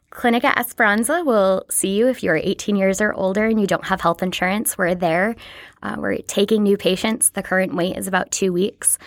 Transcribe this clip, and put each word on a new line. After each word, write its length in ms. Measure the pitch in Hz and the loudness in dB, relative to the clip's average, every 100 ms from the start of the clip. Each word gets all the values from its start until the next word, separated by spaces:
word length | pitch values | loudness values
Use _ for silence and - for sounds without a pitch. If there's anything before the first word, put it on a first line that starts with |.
| _ | _
Clinica 480 | - 247 233 269 - | -2 0 2 2 0
Esperanza 640 | 240 - 220 208 233 330 | -2 0 2 2 0 0
will 400 | 320 220 190 190 - | 2 2 2 0 -2
see 200 | - 196 | -4 0
you 180 | 196 247 | 2 2
if 160 | 247 | 0
you're 140 | 185 160 | 0 0
eighteen 380 | 170 - - 202 | 0 -4 -2 2
years 260 | 190 190 | 2 2
or 120 | 214 | 0
older 320 | - 190 196 220 | 0 -2 0 0
and 160 | 220 | 2
you 60 | 196 | 2
don't 180 | 170 - | 0 0
have 160 | 190 | -2
health 220 | 170 170 | 0 0
insurance. 520 | 185 - 185 208 - - | -2 -2 -2 -2 -4 -2
We're 200 | 180 180 | -2 0
there. 400 | 175 165 208 226 - - - _ | 2 2 0 -2 -12 -20 -20 _
Uh, 140 | 208 220 | -10 -6
we're 180 | - 98 | -2 -4
taking 420 | - - 202 220 | -2 0 2 4
new 120 | 202 202 | 4 4
patients. 560 | - 180 220 226 - | 2 0 -2 0 -2
The 120 | - | -2
current 320 | 190 190 185 180 | -2 -2 0 0
wait 220 | 175 - | -2 -2
is 100 | 190 | -4
about 240 | 185 - | -2 -2
two 200 | - 190 | -2 0
weeks. 460 | 175 190 - - - | 2 0 -2 -4 -4